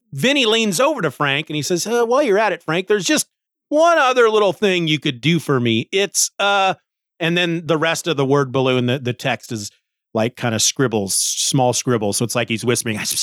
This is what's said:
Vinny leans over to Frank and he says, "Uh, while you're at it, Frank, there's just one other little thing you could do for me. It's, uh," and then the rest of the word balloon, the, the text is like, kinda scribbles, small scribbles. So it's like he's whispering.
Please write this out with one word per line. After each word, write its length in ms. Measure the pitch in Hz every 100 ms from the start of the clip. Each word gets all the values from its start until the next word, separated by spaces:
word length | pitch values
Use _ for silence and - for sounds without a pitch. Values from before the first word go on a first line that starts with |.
| _
Vinny 340 | 139 233 285 220
leans 340 | 226 220 165
over 220 | 277 277
to 100 | 156
Frank 380 | - 143 139 160
and 60 | 151
he 60 |
says, 260 | 135 180 202
"Uh, 180 | 240 226
while 180 | 254
you're 160 | 277 190
at 120 | 214
it, 120 | 160
Frank, 240 | - 170 190
there's 180 | 208 170
just 220 | 302 - _ _ _ -
one 280 | 294 339 330
other 320 | 262 254 226
little 240 | 214 202
thing 340 | - 202 180 156
you 120 | 151
could 220 | 151 123
do 180 | 143 170
for 200 | - 135
me. 280 | 120 113 -
It's, 400 | 190 196 - - -
uh," 360 | 202 202 190 170 _ _ _ -
and 180 | 165 175
then 300 | 175 165 160
the 100 | 160
rest 300 | 160 165 175
of 100 | 139
the 80 | 135
word 260 | 143 135
balloon, 340 | 131 131 127 123
the, 140 | 139
the 140 | 123
text 380 | 120 135 113 -
is 200 | 113 101 - _ _ _
like, 220 | 113 113 -
kinda 240 | 120 110
scribbles, 560 | - - 127 107 95 -
small 580 | - - - 139 123
scribbles. 440 | 117 131 120 104 -
So 80 | 120
it's 100 | 123
like 140 | 117
he's 160 | 110 113
whispering. 320 | 120 117 104 - -